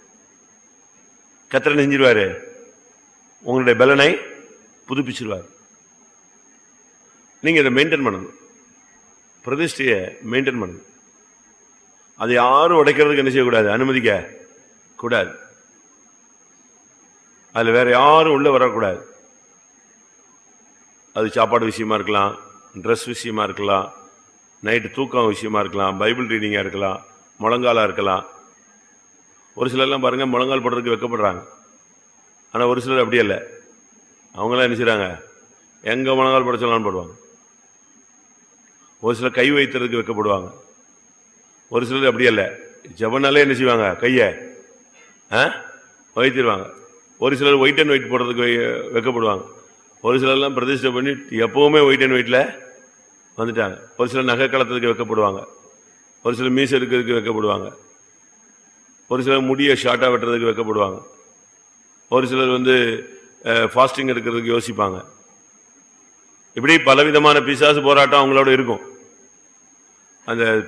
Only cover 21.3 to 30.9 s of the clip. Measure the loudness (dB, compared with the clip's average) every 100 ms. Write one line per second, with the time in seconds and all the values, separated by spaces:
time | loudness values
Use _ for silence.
21.3 | -2 0 0 -2 -6 -4 -4 -2 0 -2
22.3 | -4 -18 -20 _ -10 -4 -4 -4 -10 -8
23.3 | -4 -6 -4 -2 -2 -2 -14 -20 _ _
24.3 | _ _ _ -2 -2 -2 -8 -4 0 0
25.3 | -2 -4 -4 -2 -2 -4 0 -2 -2 -4
26.3 | -4 -4 -4 -4 -6 -6 -6 -14 _ _
27.3 | _ -2 0 0 2 0 0 -2 -2 -6
28.3 | -20 _ _ _ _ _ _ _ _ _
29.3 | _ _ -8 -6 -2 -2 0 -2 -2 -2
30.3 | -2 -2 -2 -2 -4 -4